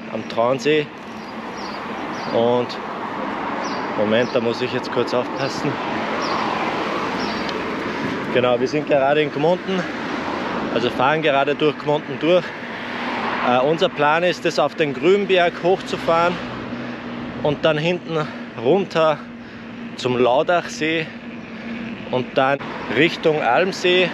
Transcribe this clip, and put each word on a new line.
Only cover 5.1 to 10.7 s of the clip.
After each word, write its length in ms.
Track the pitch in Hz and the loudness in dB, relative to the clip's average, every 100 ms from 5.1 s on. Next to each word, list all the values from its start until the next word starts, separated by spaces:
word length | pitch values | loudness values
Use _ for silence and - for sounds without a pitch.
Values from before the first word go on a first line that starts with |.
aufpassen. 580 | 123 120 - 135 - 147 120 - - - - - - - - - - - - - - - - - - - - - - - - - | 0 0 -2 -4 -2 -2 -2 -4 -4 -2 -2 -2 -2 -2 -2 -2 -2 -2 -2 -2 -2 -4 -4 -4 -4 -4 -4 -4 -4 -4 -4 0
Genau, 260 | 123 123 120 | 2 2 2
wir 80 | 127 | 0
sind 200 | 151 147 | 0 2
gerade 340 | 143 135 151 | 2 4 2
in 100 | 147 | 2
Gmunden, 480 | 135 156 180 - 190 156 - - - - - - - - | 0 0 0 0 -2 -2 -6 -6 -6 -4 -4 -4 -4 -2